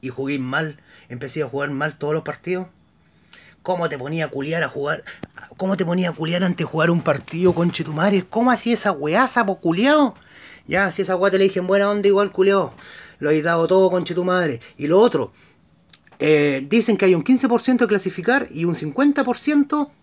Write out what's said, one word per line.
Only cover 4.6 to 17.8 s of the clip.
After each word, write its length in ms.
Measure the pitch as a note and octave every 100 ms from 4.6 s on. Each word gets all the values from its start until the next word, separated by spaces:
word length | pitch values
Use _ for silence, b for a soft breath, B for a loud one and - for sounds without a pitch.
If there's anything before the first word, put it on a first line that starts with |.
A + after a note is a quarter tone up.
a 60 | C#3+
jugar? 360 | D3 C#3+ D#3 - B - - - -
¿Cómo 200 | F#3+ G3
te 60 |
ponía 260 | E3+ F3 F3
a 20 |
culiar 320 | D#3+ D#3+ F3
antes 160 | F#3 F3+ D#3
de 40 |
jugar 200 | D#3+ E3
un 100 | E3+
partido, 540 | E3+ C#3 - E3 F3+ E3+
conchetumare? 680 | E3+ E3+ D#3 D#3 F#3+ G3+ F#3
¿Cómo 220 | A3 A#3+
hacía 240 | A#3+ A#3 A#3
esa 160 | G#3
weá, 360 | D#3+ D3 F3+ B3+
sapo 320 | - G#3 F#3
culiao? 540 | E3+ E3+ B3+ D4+ C4+ - B B B B -
Ya, 240 | E3 G3
si 100 | E3
esa 140 | F#3 F#3
weá 160 | G3
te 80 | F#3+
la 60 | G3
dije 120 | F#3+
en 80 | F3+
buena 240 | G3 G3+
onda, 180 | G#3 G3+
igual 240 | G3 G3+
culiao. 400 | F#3+ F#3+ G3 D3+ - B B B B
Lo 120 | D3
habéis 140 | D#3
dado 220 | D#3 E3+ E3
todo, 240 | F#3 F#3+
conchetumadre. 720 | F3+ E3+ F3 F3+ F#3 E3+ A#2 B B
Y 80 | C#3+
lo 140 | F3+
otro, 320 | A#3+ D3+ A2 b b b _ _ _ - _ _
eh, 440 | D3 D3+ D3 C3+ C#3
dicen 280 | A3 A3 G3
que 80 | G3
hay 100 | F3
un 80 |
quince 240 | - B3+ B3+
por 160 | A#3
ciento 220 | B3 B3+